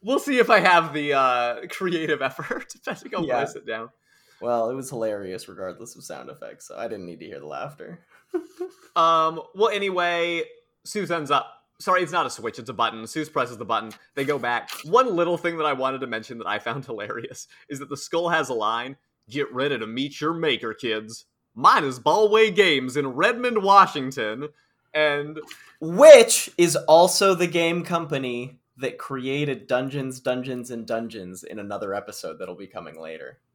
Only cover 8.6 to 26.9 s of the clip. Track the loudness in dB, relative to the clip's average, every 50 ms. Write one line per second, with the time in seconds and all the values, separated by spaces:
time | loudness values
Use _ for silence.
8.6 | -16 -16 -16 _ _ -8 _ 2 2 4 4 4 2 0 -2 -6 -14 -14 _ 0
9.6 | 0 0 0 -2 -4 -2 -2 -2 -2 0 0 -2 -2 -2 -2 -4 -6 -8 -12 -20
10.6 | _ _ _ _ _ -10 -8 -8 -4 -4 -4 -4 -2 0 0 0 0 -2 -16 _
11.6 | _ _ _ _ -2 0 0 0 0 -2 -2 -2 -2 -2 -6 -8 -8 -10 -8 -8
12.6 | -14 -12 -4 -2 -2 -2 -2 -6 -14 -10 -8 -8 -8 -4 -2 -4 -4 -4 -6 -12
13.6 | -6 -2 -2 -2 -2 -6 -16 -18 _ _ _ -6 -4 -2 -2 -2 -2 -2 -4 -4
14.6 | -4 -8 -14 -14 -8 0 2 2 2 4 2 0 0 0 0 -2 -2 -4 -4 -2
15.6 | -2 -2 -2 -2 -2 -4 -4 -4 -8 -8 -8 -8 -8 -10 -14 -12 -6 -6 -6 -4
16.6 | -4 -6 -8 -8 -8 -10 -10 -10 -8 -10 -10 -10 -10 -14 -16 -16 -20 _ _ -20
17.6 | -16 _ -14 -14 -10 -12 -12 -12 -10 -4 -4 -2 -2 0 0 0 -2 -2 -4 -2
18.6 | -2 -2 -2 -2 -6 -8 -12 _ _ _ _ _ _ _ -4 -4 -4 -4 -2 -2
19.6 | -2 -2 -2 -4 -6 -6 -6 -6 -6 -6 -6 -4 -4 -4 -4 -2 0 0 0 0
20.6 | -2 -8 -10 -6 -4 -4 -4 -4 -6 -10 -16 -18 -20 _ _ _ _ _ _ 2
21.6 | 4 4 4 4 2 -2 -4 -2 0 2 4 4 4 4 6 6 4 4 6 4
22.6 | 4 6 4 2 0 -2 -4 -2 -4 -4 -2 0 0 0 0 0 -2 -2 -2 0
23.6 | 2 6 8 8 8 6 2 -6 -6 -6 -6 -4 -4 -4 -4 -6 -10 -12 _ _
24.6 | _ _ _ _ _ _ -2 0 0 0 0 -2 -6 -8 -12 -14 -16 -16 -20 -20
25.6 | -20 -20 _ _ -10 -6 4 10 12 12 12 12 12 8 2 -2 -2 -4 2 4
26.6 | 4 4 4 0 4 8